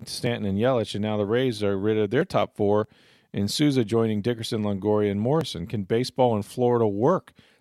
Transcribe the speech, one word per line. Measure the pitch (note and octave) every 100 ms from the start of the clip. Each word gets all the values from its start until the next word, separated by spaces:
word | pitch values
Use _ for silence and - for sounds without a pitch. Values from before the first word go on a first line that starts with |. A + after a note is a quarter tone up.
Stanton, | - - B2+ A#2 G#2
and | F#2+
Yelich, | A#2+ B2+ G#2
and | G#2
now | G#2+ G#2+
the | G2+
Rays | A#2+ C3 G#2
are | G#2 G2
rid | G#2 G#2+
of | G2+
their | B2
top | F#3 A#2 F#2+ -
four, | G2+ G#2 G#2+ _ _ _ _
and | - G2+
Souza | - D3 C3
joining | G#2+ A2+ A2+ G#2+
Dickerson, | G#2+ A#2 A2 A2+
Longoria, | G#2 G2 G2+ G#2+ G#2
and | G2+
Morrison. | A#2 D#3+ D3+ E2+ F2
Can | A2+
baseball | F#2+ A#2 B2+ - B2+
in | G#2+
Florida | G2 - A#2+ A#2+ A2
work | G2+ C3 F#3 - - _ _